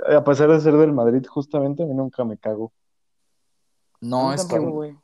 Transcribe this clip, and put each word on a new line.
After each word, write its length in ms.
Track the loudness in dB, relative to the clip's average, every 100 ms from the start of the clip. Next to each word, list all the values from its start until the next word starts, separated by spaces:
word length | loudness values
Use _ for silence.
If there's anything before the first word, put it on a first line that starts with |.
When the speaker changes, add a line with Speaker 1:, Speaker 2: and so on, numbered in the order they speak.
| 2
Speaker 1:
de, 80 | 2
a 80 |
pesar 260 | 4 2 4
de 100 | 4
ser 120 | 4 4
del 160 | 4
Madrid, 300 | 4 2 0 -2
justamente, 560 | -8 -6 -4 -4 -4
a 20 | -6
mí 80 |
nunca 300 | -4 -6 -6
me 140 | -8 -6
cagó. 340 | -8 -8 -10 _ _ _ _ _ _ _ _ _ _ _ _ _
Speaker 2:
No, 260 | -6 -4 -2
Speaker 3:
A 20 |
mí 60 | -4
Speaker 2:
es 120 | -4
Speaker 3:
tampoco, 160 | -4
Speaker 2:
que 80 | -4
Speaker 3:
güey. 240 | -6 -10 -14